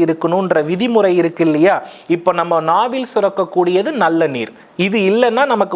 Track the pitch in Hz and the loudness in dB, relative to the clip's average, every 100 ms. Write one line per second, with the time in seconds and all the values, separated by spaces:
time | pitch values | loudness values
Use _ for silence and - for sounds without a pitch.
0 | 165 160 170 180 185 165 151 185 240 226 | 0 0 0 -2 0 0 0 -2 0 2
1 | 196 180 165 165 160 151 185 175 - - | 2 2 0 0 0 4 2 2 -4 -18
2 | - 170 180 175 170 165 160 180 240 262 | -4 -2 0 0 0 0 0 0 0 -4
3 | 247 220 196 196 185 180 180 185 233 285 | -4 0 -2 -2 -4 0 0 0 -2 0
4 | 165 165 156 127 110 - - - 190 220 | 0 2 0 -2 -8 -10 -20 -4 -2 0
5 | 190 220 247 226 277 220 190 | 2 2 2 2 0 0 0